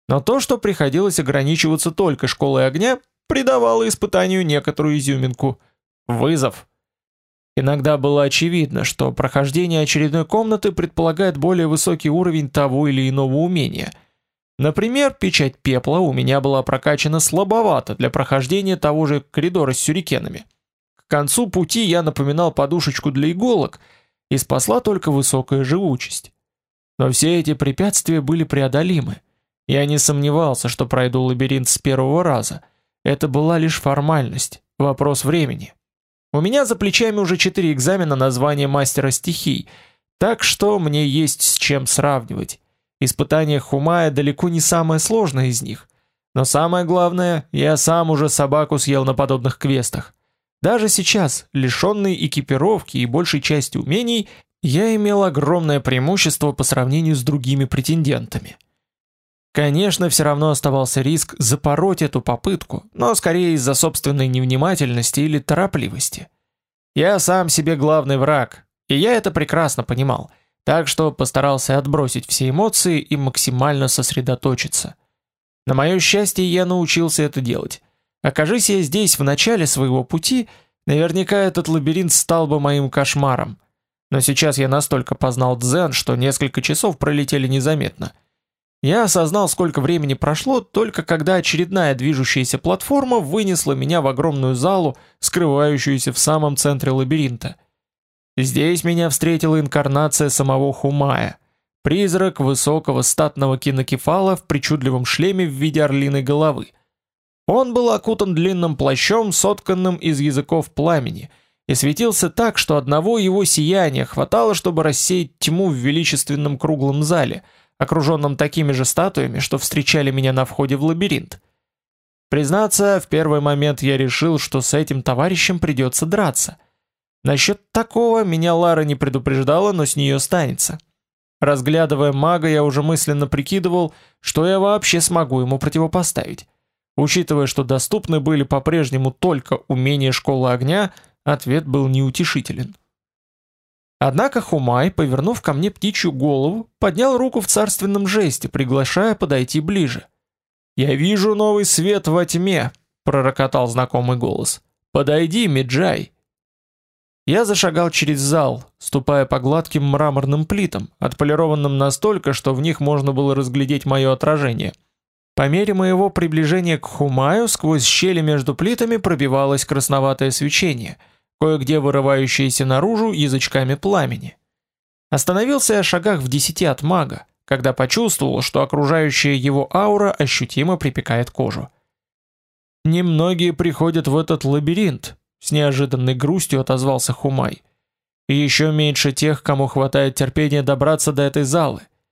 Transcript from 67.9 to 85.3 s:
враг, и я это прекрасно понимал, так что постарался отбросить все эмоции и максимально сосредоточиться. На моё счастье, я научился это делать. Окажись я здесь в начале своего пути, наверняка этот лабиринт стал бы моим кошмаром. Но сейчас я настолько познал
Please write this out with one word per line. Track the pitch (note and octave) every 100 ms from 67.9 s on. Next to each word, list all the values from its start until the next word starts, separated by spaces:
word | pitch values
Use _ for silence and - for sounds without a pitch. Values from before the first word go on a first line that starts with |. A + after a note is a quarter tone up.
| D#3 C3+ C3+
враг, | C#3 D3 A#2 - _ _ -
и | C#4
я | G#3+
это | A#3 G3+
прекрасно | D#3+ D3+ E3 D#3+ -
понимал, | - A#2+ C3+ A#2+ - _ _ _ -
так | D#3 C#3+
что | - D#3
постарался | - C3 C3+ C#3 C3+ - C#3
отбросить | C#3 D3+ C3 B2 -
все | - C3
эмоции | C#3+ G#3+ - F#3 D#3+
и | - D3
максимально | C3+ - - B2+ C#3+ C#3+ C3
сосредоточиться. | - B2+ - B2+ B2 C#3 B2 - - - - _ _ _ _ _ _ -
На |
моё | C3+ D3+ F#3
счастье, | - G3+ G3+ - F#3
я | F3 F3+
научился | F3+ E3 E3+ E3 -
это | D3 C#3+
делать. | A#2+ - - - _ _ _ _
Окажись | C#3+ - D#3 A#3 -
я | G3
здесь | D3 F#3 G3+ -
в |
начале | C#3 C#3+ A3 A3+ D3+
своего | C#3 C3 B2+
пути, | B2+ E3 - B3+ A3+ - _ _ -
наверняка | C#3+ E3 F3 F3+ G3+
этот | F#3+ F#3 D#3+
лабиринт | D#3+ C#3 E3 F3
стал | - - E3+ D#3
бы | D3
моим | C#3+ C#3+ C#3
кошмаром. | - C3+ C#3+ C#3 D3+ - - _ _ _ _ _
Но | C3+
сейчас | B2+ C3 D#3 C3
я | C3+
настолько | C#3 - C3+ - C3
познал | C3